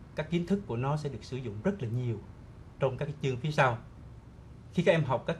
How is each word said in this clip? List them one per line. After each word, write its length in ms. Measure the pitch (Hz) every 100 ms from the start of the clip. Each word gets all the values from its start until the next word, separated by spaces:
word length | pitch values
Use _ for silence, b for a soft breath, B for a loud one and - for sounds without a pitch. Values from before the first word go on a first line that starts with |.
| - -
các 140 | 151
kiến 180 | 170 170
thức 140 | 202 -
của 100 | 117
nó 200 | 131 151
sẽ 120 | 147
được 140 | 117
sử 140 | - 127
dụng 240 | 123 104
rất 180 | 143 202
là 80 | 117
nhiều 300 | 120 123 104 - - - - - -
trong 180 | 135 131
các 80 | 143
cái 80 | 147
chương 160 | 143 120
phía 140 | 151
sau. 260 | 147 131 113 - - - - - - - - -
Khi 100 | -
các 80 | 175
em 120 | 165
học 200 | 151 123 -
các 100 | 165